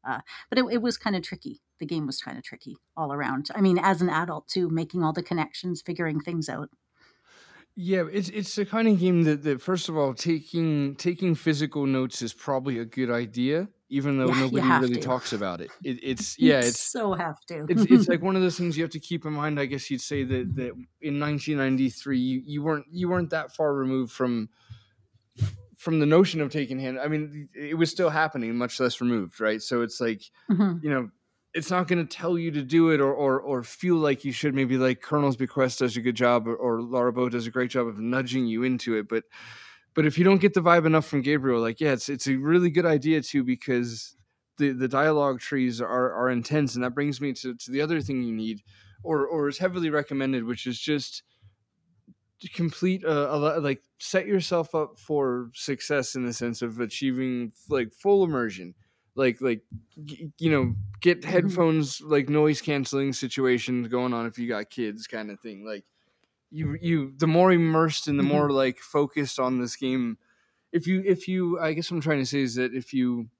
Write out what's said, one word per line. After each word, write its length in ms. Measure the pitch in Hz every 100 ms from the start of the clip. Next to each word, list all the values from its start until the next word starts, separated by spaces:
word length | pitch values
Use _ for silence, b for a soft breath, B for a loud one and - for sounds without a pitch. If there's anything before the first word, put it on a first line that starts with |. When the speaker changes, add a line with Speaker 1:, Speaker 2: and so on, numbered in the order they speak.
| -
Speaker 1:
Uh, 160 | 123 - B B
but 100 | -
it, 60 | 254
it 100 | 233
was 140 | 240 220
kinda 240 | 226 190
tricky. 400 | 165 175 139 - _ _
The 60 | 151
game 200 | 165 147
was 140 | 135
kinda 200 | - 127
tricky 360 | - 127 - - _ -
all 160 | 151
around. 360 | 143 131 131 143 -
I 60 |
mean, 160 | 196 180
as 220 | 190 175
an 80 | 175
adult, 380 | 156 170 156 -
too, 200 | - 175
making 340 | 160 156 180
all 100 | 160
the 100 | 160
connections, 580 | 175 170 156 - 180 170
figuring 400 | - 165 170 151
things 280 | 147 170 156
out. 220 | - 151 _ _ b b b b b b b b -
Speaker 2:
Yeah, 260 | 175 190 160
it's, 180 | 196 185
it's 260 | 208 190 -
the 100 | 202
kind 220 | 220 226
of 120 | 202
game 220 | 185 175
that, 200 | 160 151
that, 180 | 147 131
first 260 | - 185 -
of 80 | 156
all, 160 | 139 123
taking, 800 | 170 160 147 170 165 151 139 139
taking 400 | 180 175 185 160
physical 500 | 165 147 151 151 139
notes 380 | 131 131 -
is 100 | 117
probably 460 | - - 135 131 120
a 60 | 117
good 260 | 135 127
idea, 580 | 120 117 117 123 156 196 _ _
even 280 | 139 139 139
though 160 | 131
Speaker 1:
<laughs> 0 |
Yeah, 20 | 131 131
you 100 | 135
Speaker 2:
nobody 0 |
Speaker 1:
have 280 | - 160 127
Speaker 2:
really 80 | 120
Speaker 1:
to. 20 |
Speaker 2:
talks 320 | 131 127 -
about 300 | 113 98 87
it. 100 | 80 -
It, 160 | 139 127
it's, 320 | 135 123 - -
Speaker 1:
<laughs> 40 |
You 140 | 254
Speaker 2:
yeah, 80 | 139
it's, 180 | 120 120 -
Speaker 1:
so 220 | 254 214
have 260 | 175 170 147 -
to. 220 | 165 156 185
<laughs> 0 |
Speaker 2:
it's, 100 | 208
it's 220 | 247 185
like 120 | 175
one 140 | 185 190
of 60 |
those 160 | 185 160
things 200 | 175 151
you 60 |
have 80 | 165
to 80 | 160
keep 260 | - 170 156
in 80 |
mind, 260 | 151 151 147
I 60 | 139
guess 240 | 139 -
you'd 100 | 131
say, 220 | - 147 131
that, 300 | 131 123 131
that 180 | 123 120 - _
in 180 | 151 143
nineteen 380 | 147 147 151 147
ninety-three, 640 | 135 131 131 - 139 135
you, 220 | 127 131 139
you 180 | 147
weren't, 220 | 147 151 143
you 180 | 175 175
weren't 220 | 180 170
that 240 | 160 139 -
far 180 | 156 143
removed 360 | 131 131 123
from, 380 | - 127 120 110 b b b b b b _ _ - - - - -
from 220 | - 160
the 60 | 147
notion 340 | 160 185 165
of 100 | 143
taking 280 | 151 135 131
hand. 200 | 135 131
I 80 | 143
mean, 400 | 156 151 147 143 -
it 200 | 147 165
was 140 | 165
still 180 | - 175
happening, 440 | 156 156 143 113 120
much 220 | 123 -
less 220 | 127 -
removed, 380 | 123 117 90 -
right? 200 | 110 110
So 200 | - 120
it's 180 | 117 -
like, 220 | 117 110 - b b
Speaker 1:
Mm-hmm. 260 | 185 202 170
Speaker 2:
you 80 | 151
know, 220 | 135 117 _ _ _ _
it's 180 | 160 160
not 160 | 180 180
gonna 180 | 180 160
tell 320 | - 170 170
you 140 | 165
to 120 | 147
do 280 | 135 165 165
it 100 | 156
or, 120 | 139
or, 280 | 135 143 131
or 220 | 139 131
feel 320 | 117 - 180 170
like 300 | 151 139 143
you 60 |
should. 240 | 120 151 135
Maybe, 220 | 131 131
like, 240 | 131 127
Colonel's 360 | - 147 143 120
Bequest 420 | 131 - 131 -
does 180 | 127 117
a 40 |
good 140 | 117 117
job, 320 | 123 120 113
or, 80 | 117
or 260 | 123 117
Lara 300 | 120 127 123
Bow 160 | 117 127
does 180 | 120 117
a 40 |
great 200 | 127 127
job 160 | 127 117
of 120 | 104
nudging 480 | 113 127 127 131 120
you 160 | 110
into 320 | 127 123 120 110
it, 120 | 107
but 160 | 113 - B B B B B B -
but 80 | 151
if 100 | 160
you 40 |
don't 160 | 180 196
get 140 | 196
the 80 | 196
vibe 240 | 170 170 160
enough 220 | 156 151
from 160 | 147
Gabriel, 360 | 131 147 131 120
like, 220 | 113 113
yeah, 120 | 151
it's, 140 | 127 -
it's 200 | 139 135
a 80 | 131
really 320 | 143 175 175
good 160 | 156 170
idea 340 | 151 143 160
too, 240 | 127 143
because 720 | 127 127 - 123 120 113 - _ _ _ _ _
the, 120 | 143
the 160 | 131 131
dialogue 520 | 135 151 151 143 127
trees 420 | - 143 127 117
are, 320 | 110 123 127
are 160 | 107 127
intense. 460 | 123 117 151 143 123
And 80 |
that 100 | 123
brings 260 | 123 143 131
me 140 | 143
to, 220 | 127 131 120
to 160 | -
the 100 | 131
other 180 | 156 165
thing 220 | 101 135
you 100 | 120
need, 300 | 110 110 104 _ b b b
or, 220 | - 156 139
or 200 | 160 143
is 80 | 139
heavily 320 | 185 180 165
recommended, 540 | 151 143 139 135 131
which 240 | 113 120 -
is 120 | 120
just 440 | - 147 - - _ _ - _ _ _ _ _ _ _ _ _
to 80 | 180
complete 540 | - 170 - 185 185
a, 300 | 165 147 143
a 40 | 147
lo-, 220 | 147 160
like, 220 | 143 139 _ _
set 280 | - 185 196
yourself 480 | 196 165 175 156 160
up 240 | 147 -
for 500 | - 147 135 123 120
success 600 | - - 139 - 147 123 131
in 100 | 123
the 80 |
sense 280 | 117 120 113
of 180 | 120 113
achieving, 720 | 117 - 135 127 131 123 120 - -
like, 240 | 139 113
full 320 | - 202 202
immersion. 520 | 180 139 117 95 87 - _ _ _ -
Like, 260 | 131 120
like, 220 | 131 113 _ 110 _ -
y-, 340 | 147 147 165 -
you 140 | 165
know, 240 | 147 127 107 - -
get 240 | 175 175 156
Speaker 1:
Mm-hmm. 320 | 180 185 180
Speaker 2:
headphones, 440 | 165 160 143 -
like, 280 | 151 147 135
noise 320 | 151 151 147
canceling 520 | - 143 131 139 139
situations 720 | 127 127 - 131 123 120 123 117
going 260 | 123 127
on 140 | 120 117
if 100 | 110
you 100 | 120
got 220 | 110 104
kids 380 | - 113 107 110
kind 240 | 117 107
of 80 | 98
thing. 260 | 113 98 107
Like, 200 | 104 _ _ _ _ _ _ _
you, 260 | 156 156 147
you, 320 | 170 165 135 135
the 100 | 160
more 240 | 160 185
immersed 560 | 180 165 160 160 151 -
and 120 | 143
the 40 |
Speaker 1:
Mm-hmm. 240 | 139 147 147
Speaker 2:
more, 40 |
like, 280 | 135 131 127
focused 600 | - 151 143 - 139 -
on 200 | 127 127
this 160 | 120 -
game, 420 | 131 131 120 110 _ _ _ _ _
if 140 | 170 170
you, 160 | 185 190
if 220 | 180 -
you, 320 | 185 175 175
I 140 | 165
guess 180 | 156 170
what 60 | 175
I'm 40 |
trying 180 | 147 147
to 80 | 127
say 140 | 143
is 140 | 131 117
that 180 | 127
if 200 | 127 120
you 360 | 135 123 120 117 _